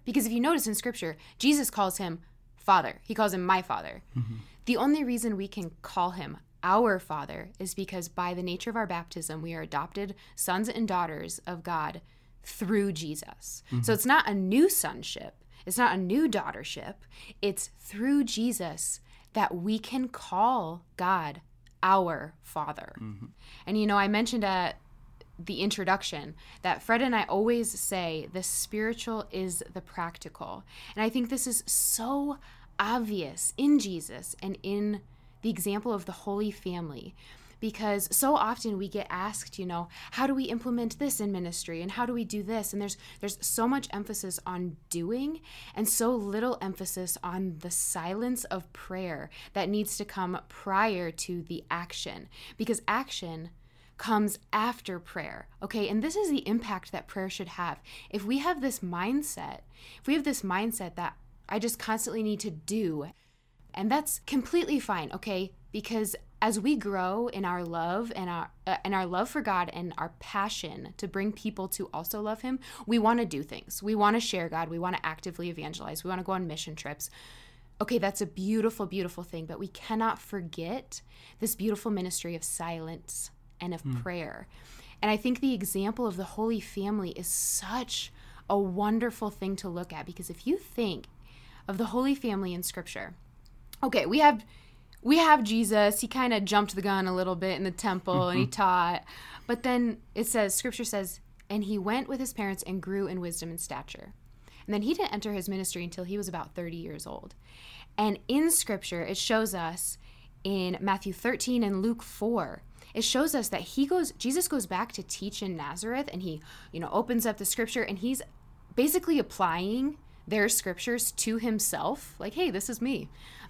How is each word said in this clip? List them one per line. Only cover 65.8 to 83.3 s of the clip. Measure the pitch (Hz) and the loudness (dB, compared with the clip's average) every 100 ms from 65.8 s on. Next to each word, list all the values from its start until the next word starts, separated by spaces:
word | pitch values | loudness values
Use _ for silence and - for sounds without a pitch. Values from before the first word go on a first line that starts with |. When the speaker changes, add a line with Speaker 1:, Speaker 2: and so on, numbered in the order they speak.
| - 220 208 - - - | -2 0 0 -4 -6 2
Speaker 1:
as | 220 208 | 2 4
we | 226 285 | 4 2
grow | 196 196 180 202 240 | 2 0 0 0 -2
in | 196 | -2
our | 190 180 | -2 -2
love | 175 170 165 190 233 190 | -2 -2 0 0 -2 -4
and | 180 | -4
our, | 170 - - - | -4 -6 -8 -4
uh, | 185 | -2
and | - | 0
our | 196 | 0
love | 180 185 240 | 0 0 0
for | 302 | -2
God | 214 185 175 | 0 0 0
and | - 175 - | -4 -6 -4
our | 165 - | -6 -8
passion | - 202 208 - 156 - - - | -6 -2 -2 -4 -8 -8 -12 -8
to | 190 | -6
bring | 190 202 | -2 -2
people | 208 220 208 190 | -2 -4 -4 -4
to | - 190 | -4 -6
also | 156 170 214 | -6 -6 -4
love | 214 220 | -4 -4
him, | 254 262 - - 233 | -4 -4 -6 -8 2
we | 233 | 6
wanna | 214 240 214 | 6 6 2
do | 139 | -2
things. | 151 - - - | -6 -10 -10 -6
We | 202 | 0
wanna | 220 208 226 | 4 6 4
share | 226 185 165 | 2 -2 -2
God. | 160 165 | -2 -4
We | 170 | -2
wanna | 180 185 | -2 -2
actively | 160 156 185 170 175 | -4 -4 -8 -6 -6
evangelize. | 165 151 170 - 156 | -6 -8 -8 -8 -8
We | 180 | -6
wanna | 185 | -4
go | 180 | -2
on | 190 175 | -2 -2
mission | 156 - | -6 -8
trips. | 156 143 147 - - - - - - - - | -8 -10 -8 -12 -14 -20 -20 -20 -20 -10 -4
Okay, | 214 240 | 0 2
that's | 196 202 | 0 -2
a | 190 | -4
beautiful, | 185 190 220 220 220 190 | -2 0 4 2 0 -4
beautiful | 185 180 175 | -2 -4 -6
thing, | 175 165 | -10 -10
but | 160 165 | -8 -8
we | 190 | -10
cannot | - - 220 226 - | -8 -4 0 0 0
forget | - 202 170 165 165 247 - - - - - - | -6 -6 -6 -6 -6 -6 -8 -16 -16 -20 -20 -6
this | 226 | -4
beautiful | - 214 208 226 | 0 0 0 0
ministry | 202 180 - 170 | -2 -2 -4 -4
of | 170 | -6
silence | - - 170 165 160 165 - - - | -4 -4 -4 -6 -8 -10 -10 -10 -10